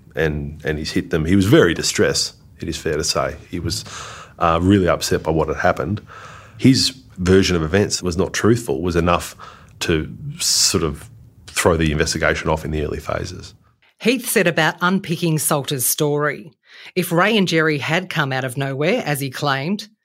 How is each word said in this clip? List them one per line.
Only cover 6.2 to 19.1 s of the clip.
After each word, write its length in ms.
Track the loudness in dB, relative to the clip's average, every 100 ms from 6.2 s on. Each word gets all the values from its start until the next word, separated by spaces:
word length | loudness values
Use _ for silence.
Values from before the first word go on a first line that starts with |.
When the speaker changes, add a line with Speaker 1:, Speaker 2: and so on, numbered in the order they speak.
| -20 -20 -20 2
Speaker 1:
His 320 | 4 4 2 -4 -20 -4
version 380 | 4 6 6 0
of 60 |
events 400 | 2 2 0 0
was 140 | -4 -2
not 160 | -2
truthful, 500 | 0 2 2 0 -2
was 140 | 0 0
enough 380 | 2 0 -2 -14 -20 -20 -20 -10
to 340 | -2 -2 -2 -10 -12 -6
sort 460 | -2 2 2 2
of 260 | -2 -4 -12 -20 -20 -20 -10
throw 300 | 0 2 4
the 140 | 2
investigation 580 | 2 0 0 0 0 0
off 160 | -2
in 60 | -2
the 120 | -4
early 180 | -4 -6
phases. 540 | -6 -6 -6 -12 -16 -20 _ _ _ _
Speaker 2:
Heath 300 | 0 0 0
said 180 | 2 2
about 300 | 2 0 2
unpicking 580 | 0 0 -2 -2 0 0
Salter's 460 | 0 -2 -2 -4
story. 680 | -2 0 0 0 -2 -4 -14 _ _ -20 -8
If 180 | -4 0
Ray 240 | 2 4 4
and 120 | 2
Jerry 300 | 2 2 0
had 300 | 0 -2 -2
come 240 | -2 -2
out 120 | -2
of 120 | -4 -4
nowhere, 460 | -6 -2 0 0
as 160 | -2